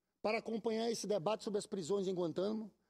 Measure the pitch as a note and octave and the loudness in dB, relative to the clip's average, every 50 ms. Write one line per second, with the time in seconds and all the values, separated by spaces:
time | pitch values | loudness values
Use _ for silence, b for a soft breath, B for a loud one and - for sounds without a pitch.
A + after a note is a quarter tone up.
0 | _ _ _ _ - G3+ A3 A3 - - A3+ A3 - A#3 A3 A3 A3+ A#3+ A3+ - | _ _ _ _ -2 0 0 0 -2 -2 -4 -2 0 0 0 2 2 0 0 0
1 | - F#3+ G#3 F#3+ D3 G#3 G#3+ G#3+ - A3+ G3+ G#3 - - - G3 E3 C#3 G3+ G3+ | 0 0 2 2 2 2 0 0 0 -2 -2 -2 -2 -2 -4 -4 0 0 2 2
2 | F#3+ F#3 F#3+ F3 F3+ D#3+ C#3+ F3 F#3 G#3 A3 A3 A3 G3 - _ _ _ | 2 2 0 0 0 0 0 0 0 0 0 -2 -6 -8 -12 _ _ _